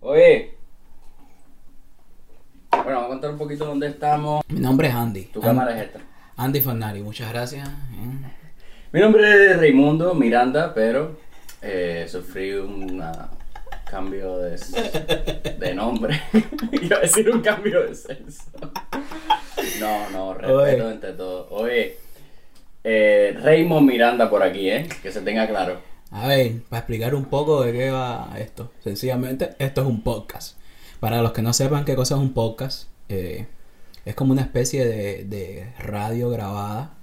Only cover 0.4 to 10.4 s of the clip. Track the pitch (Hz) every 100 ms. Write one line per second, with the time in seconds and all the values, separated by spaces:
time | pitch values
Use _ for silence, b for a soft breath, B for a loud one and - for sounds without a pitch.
0.4 | - - - - - - - - - -
1.4 | - - - - - - - - - -
2.4 | - - - - 123 131 123 131 147 147
3.4 | 147 147 151 143 147 143 147 151 151 151
4.4 | - - 127 131 156 123 117 98 - -
5.4 | 110 127 123 113 101 - - b b -
6.4 | 123 139 131 117 110 101 104 - 113 117
7.4 | 123 139 139 139 135 107 113 135 135 -
8.4 | - - b b b 156 214 220 208 202
9.4 | 196 180 156 135 143 160 175 131 120 117